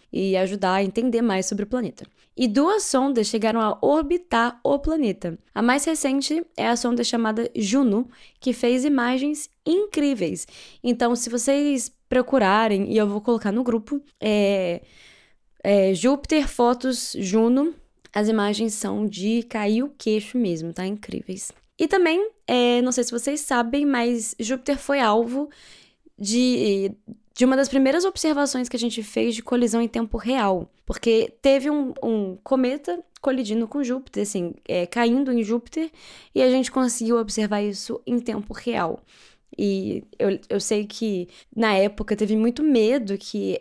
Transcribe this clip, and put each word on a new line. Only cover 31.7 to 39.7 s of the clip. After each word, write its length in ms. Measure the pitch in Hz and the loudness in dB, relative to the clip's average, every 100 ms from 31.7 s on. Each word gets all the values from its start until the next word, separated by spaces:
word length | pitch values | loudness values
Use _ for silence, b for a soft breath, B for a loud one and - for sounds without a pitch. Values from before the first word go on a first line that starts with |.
| 294 262 - | 0 -2 -4
um 360 | 233 220 196 185 | -2 -2 -2 -6
cometa 600 | - 262 254 285 320 349 - - | -2 0 2 -2 -6 -8 -10 -6
colidindo 460 | 277 262 214 220 - | -2 -2 -2 -2 -2
com 160 | 285 | -4
Júpiter, 400 | 247 262 262 208 | -4 -4 -6 -6
assim, 300 | 208 196 175 - - | -4 -4 -6 -8 -6
é, 180 | 180 175 | -4 -2
caindo 460 | 233 233 247 269 | 0 2 2 2
em 120 | 240 | 0
Júpiter, 480 | 208 233 240 320 320 B B B B | 0 -2 -4 -6 -6 B B B B
e 80 | 269 | 0
a 80 | 254 | 4
gente 220 | 254 254 | 4 0
conseguiu 460 | 269 254 240 226 233 | 0 -2 -2 0 0
observar 440 | 214 220 214 208 | 0 -2 -2 -2
isso 400 | 208 196 - 226 - | -2 -6 -8 -10 -4
em 140 | 240 | -4
tempo 340 | 240 214 202 | -2 -6 -8
real. 500 | 208 - 226 170 - b b b b _ - | -8 -6 -2 -2 -6 b b b b _ -4
E 460 | 202 | -2